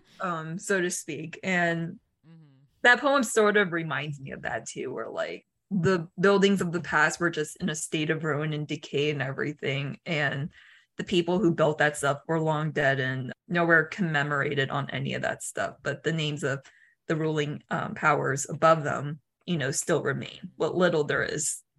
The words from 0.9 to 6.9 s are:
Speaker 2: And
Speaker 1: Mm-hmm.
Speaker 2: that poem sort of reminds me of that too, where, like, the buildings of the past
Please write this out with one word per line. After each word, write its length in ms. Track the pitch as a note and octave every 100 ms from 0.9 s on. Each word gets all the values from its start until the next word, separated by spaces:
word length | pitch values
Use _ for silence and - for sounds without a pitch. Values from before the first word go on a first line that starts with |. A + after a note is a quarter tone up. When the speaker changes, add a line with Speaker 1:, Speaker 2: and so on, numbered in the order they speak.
| - - C#3+ E3 -
Speaker 2:
And 560 | F#3+ F3+ E3+ E3 E3+ G3+ _ _ _
Speaker 1:
Mm-hmm. 340 | E3 D3 C3+ _ _
Speaker 2:
that 180 | A#3+ B3
poem 200 | C#4+ C#4
sort 340 | A3 A3+ G#3 G#3
of 160 | F#3+
reminds 460 | E3 D#3+ C#3 D3 C#3+
me 100 | C3+
of 120 | C3+
that 220 | A#2 A#2+ -
too, 260 | - C3
where, 160 | B2+ A2+
like, 360 | - E2+ F2 _ _ -
the 380 | F#3 F3+ F#3 E3 -
buildings 420 | F#3+ G3 G3 G3
of 100 | F3+
the 80 | E3+
past 400 | C#3+